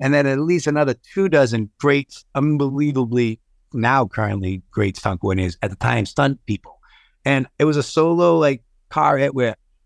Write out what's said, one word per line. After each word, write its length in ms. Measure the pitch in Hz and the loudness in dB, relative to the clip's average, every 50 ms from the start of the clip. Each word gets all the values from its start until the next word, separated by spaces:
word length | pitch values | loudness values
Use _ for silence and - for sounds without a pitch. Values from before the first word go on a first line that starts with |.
And 120 | 135 135 | -2 0
then 140 | 147 147 143 | 2 2 2
at 120 | 135 135 139 | 0 0 0
least 280 | 156 165 180 160 - | 0 0 0 0 0
another 280 | 151 151 151 147 135 120 _ _ - - | -2 0 0 0 0 -2 _ _ -8 -2
two 140 | 196 196 185 | -2 0 2
dozen 420 | 156 147 135 117 117 113 107 101 _ _ | 4 4 2 2 0 -2 -4 -6 _ _
great, 360 | - 143 139 143 139 _ - - _ _ - | 0 0 0 0 -2 _ -14 -20 _ _ -4
unbelievably 1080 | 139 143 151 151 143 143 135 139 143 151 147 135 131 123 113 123 123 120 113 110 - _ _ _ _ _ _ | -2 0 0 2 0 0 -2 0 -2 -2 0 0 -2 -2 0 0 0 0 0 -2 -6 _ _ _ _ _ _
now 340 | - 120 113 120 135 135 120 | -6 -2 0 2 2 2 0
currently 560 | 95 - 110 107 101 101 101 95 92 95 92 - _ | -2 -2 -4 -4 -2 -2 -4 -4 -4 -6 -8 -10 _
great 260 | - 107 104 98 92 | -4 -2 -2 -2 -4
stunt 240 | - - 98 92 90 | -4 -6 -4 -4 -2
coordinators, 360 | - 98 92 95 92 90 - - | -2 -2 0 0 -2 -2 -4 -6
at 80 | 113 95 | -8 -8
the 60 | 95 | -6
time, 300 | - - 120 120 - 95 | -4 -2 -2 0 -2 -2
stunt 380 | - - - 139 139 135 - _ | -4 -2 0 0 0 -2 -4 _
people. 340 | - 101 - _ - - _ _ _ _ _ _ _ _ _ - | -8 -8 -8 _ -18 -20 _ _ _ _ _ _ _ _ _ -2
And 220 | 135 139 135 131 - _ - | -2 0 0 -2 -6 _ 0
it 60 | 151 | 0
was 120 | 156 147 | 2 2
a 60 | 147 | 0
solo, 560 | - - - 160 156 170 170 170 175 175 165 165 | -2 -2 0 2 2 2 2 4 4 4 4 4
like, 240 | 156 143 139 120 _ _ _ _ _ _ | 4 2 0 -2 _ _ _ _ _ _
car 260 | - 156 151 147 147 | -4 0 0 2 2
hit 180 | 135 139 139 139 | 2 0 0 0
where, 220 | 131 123 113 101 _ _ _ _ _ _ | 0 -2 -2 -2 _ _ _ _ _ _